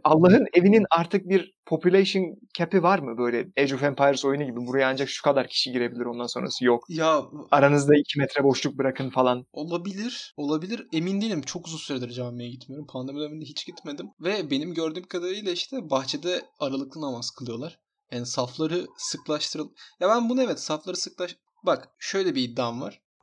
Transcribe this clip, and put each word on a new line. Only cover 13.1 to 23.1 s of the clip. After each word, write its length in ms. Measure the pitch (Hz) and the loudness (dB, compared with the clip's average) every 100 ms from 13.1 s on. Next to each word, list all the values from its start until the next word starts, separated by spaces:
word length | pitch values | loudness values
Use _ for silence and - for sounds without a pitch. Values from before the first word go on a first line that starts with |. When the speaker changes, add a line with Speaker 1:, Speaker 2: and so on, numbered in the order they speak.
| 143 | -8
Speaker 2:
döneminde 260 | 151 156 135 | -10 -10 -12
hiç 200 | - - | -14 -14
gitmedim. 420 | - 151 147 - - | -14 -14 -14 -14 -8
Ve 300 | 170 208 151 | -6 -4 -4
benim 220 | 139 165 | -4 -4
gördüğüm 340 | 165 160 170 180 | -6 -6 -6 -10
kadarıyla 440 | 180 180 208 202 | -8 -6 -6 -6
işte 380 | 175 - 269 160 | -6 -8 -10 -2
bahçede 520 | 135 131 143 170 180 - - | -2 -2 -6 -4 -4 -6 -6
aralıklı 420 | 139 135 139 165 | -4 -4 -8 -8
namaz 300 | 143 120 123 | -8 -8 -10
kılıyorlar. 480 | - 120 117 156 - _ _ _ | -10 -10 -8 -10 -14 _ _ _
Yani 140 | 123 120 | -10 -6
safları 600 | - 123 - 156 175 - - | -4 -4 -4 -4 -4 -6 -10
sıklaştırıl-, 720 | - 143 - 151 - 151 151 - - - | -10 -8 -6 -4 -4 -8 -10 -14 -20 -2
ya 100 | 185 | 2
ben 200 | 240 233 | 2 2
bunu, 120 | 254 | 0
evet, 160 | 240 147 | 0 -2
safları 360 | - 156 180 180 | -6 -6 -6 -8
sıklaş-, 400 | 190 - 180 - _ _ 180 | -8 -8 -10 -10 _ _ -2
bak, 240 | 143 - _ | -2 -4 _
şöyle 360 | - 196 185 135 | -4 -2 0 0
bir 140 | 120 | -2
iddiam 320 | 120 117 120 | -2 -4 -4
var. 200 | 180 - _ | -10 -14 _